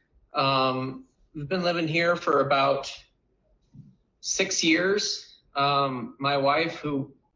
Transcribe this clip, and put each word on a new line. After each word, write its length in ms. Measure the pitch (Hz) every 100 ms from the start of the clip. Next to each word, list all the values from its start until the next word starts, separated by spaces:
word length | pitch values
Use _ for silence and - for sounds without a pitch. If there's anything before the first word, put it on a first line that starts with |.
| _ _ _
Um, 720 | - 135 135 131 127 131 127 - _ _
we've 140 | 156 143
been 140 | 185
living 240 | 175 170 160
here 260 | 160 170
for 260 | 170 - 139
about 520 | 135 139 139 135 - - - _ _ _ _ _ _ - - _ _ _
six 420 | - - 190 -
years. 760 | 165 160 185 208 - - - - _ 139
Um, 600 | 139 143 139 127 120 -
my 180 | 139 143
wife, 400 | 139 151 165 -
who 360 | 151 139 135 - _